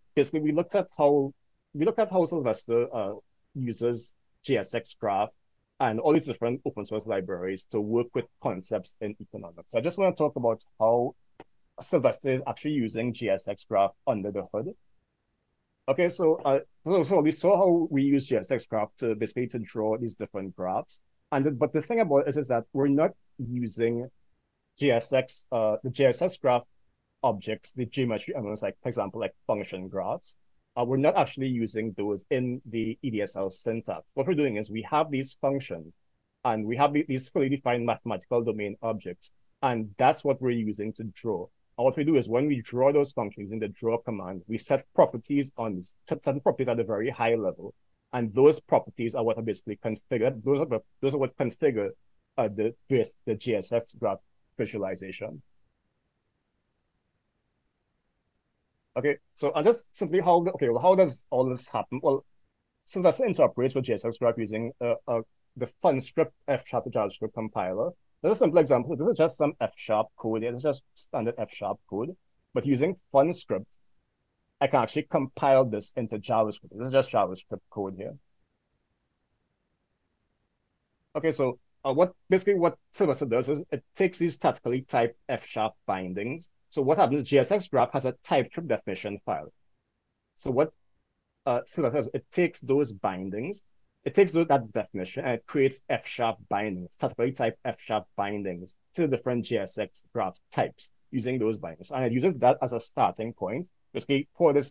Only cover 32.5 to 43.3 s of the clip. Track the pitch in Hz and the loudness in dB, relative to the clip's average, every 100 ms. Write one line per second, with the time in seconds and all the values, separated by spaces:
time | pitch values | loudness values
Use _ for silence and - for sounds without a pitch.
32.5 | 127 127 113 110 117 135 110 101 98 98 | -4 -6 -6 -4 -6 -4 -4 -4 -4 -6
33.5 | - - 113 110 85 - - 135 160 143 | -6 -6 -6 -6 -10 -8 -4 0 0 0
34.5 | 104 107 110 113 151 156 135 135 - 139 | -2 -6 -8 -2 0 0 -2 -6 -4 -2
35.5 | 139 135 85 80 - _ _ _ _ 127 | -2 -6 -12 -14 -20 _ _ _ _ -2
36.5 | 110 107 123 143 147 147 131 131 - 135 | -2 -2 2 2 2 -2 -4 -4 -2 0
37.5 | 139 127 120 117 113 117 95 - 120 117 | 0 0 0 0 -2 -4 -8 -2 -2 0
38.5 | 107 101 104 113 110 92 90 - _ _ | -2 -4 -6 -6 -6 -8 -14 -16 _ _
39.5 | _ 135 120 107 101 131 - 143 135 131 | _ -2 -2 -4 2 2 4 0 0 0
40.5 | 120 107 101 104 - 113 - 117 92 - | 0 -2 -4 -6 -8 -12 -8 -4 -4 -6
41.5 | _ _ - 127 135 147 151 107 120 147 | _ _ -2 0 2 2 2 2 0 2
42.5 | 135 107 123 135 147 143 - 104 | -2 -2 2 4 4 2 -2 -6